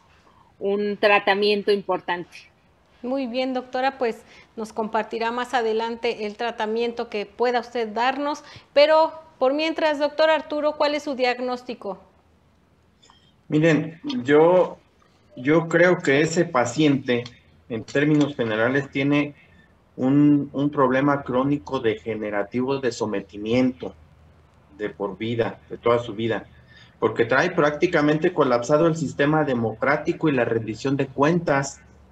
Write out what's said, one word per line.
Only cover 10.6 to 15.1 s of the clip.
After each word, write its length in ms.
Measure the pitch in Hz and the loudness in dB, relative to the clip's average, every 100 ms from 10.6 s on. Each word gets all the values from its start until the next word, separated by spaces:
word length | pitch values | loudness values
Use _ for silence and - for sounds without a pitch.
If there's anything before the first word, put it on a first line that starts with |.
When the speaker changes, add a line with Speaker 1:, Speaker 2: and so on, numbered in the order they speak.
| 294 302 | -2 0
Speaker 2:
¿cuál 180 | 285 294 | -2 -2
es 80 | |
su 100 | 294 | -4
diagnóstico? 880 | 254 247 247 254 247 247 226 202 185 - _ _ _ _ _ _ _ _ _ _ _ _ _ _ | -2 0 0 -4 -6 -10 -12 -10 -12 -16 _ _ _ _ _ _ _ _ _ _ _ _ _ _
Speaker 3:
Miren, 500 | 151 165 147 - - 147 123 | 2 4 2 0 -8 -8 -6
yo, 560 | 123 147 165 185 160 - _ _ _ | 2 6 6 4 2 -4 _ _ _